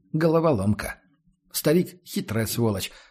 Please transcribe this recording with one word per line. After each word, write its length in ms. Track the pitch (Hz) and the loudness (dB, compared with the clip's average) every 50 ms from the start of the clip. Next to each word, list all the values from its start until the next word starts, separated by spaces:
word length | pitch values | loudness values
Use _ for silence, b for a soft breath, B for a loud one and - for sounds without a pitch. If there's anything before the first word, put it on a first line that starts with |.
| _ _ - | _ _ -2
Головоломка. 880 | 160 170 165 156 165 160 165 139 98 95 104 107 - - - - - _ _ _ _ _ _ _ _ _ _ - | 0 2 4 4 4 4 2 2 2 2 0 0 0 -2 -6 -10 -12 _ _ _ _ _ _ _ _ _ _ -10
Старик, 500 | - - 151 160 180 - - - - _ | -2 0 2 2 2 2 0 -6 -14 _
хитрая 420 | - - 208 196 - 104 113 110 | -10 -8 -8 -6 -4 -4 -4 -2
сволочь, 460 | 107 - - 117 110 101 92 - B B B B B | -2 -2 0 0 0 0 -2 -6 B B B B B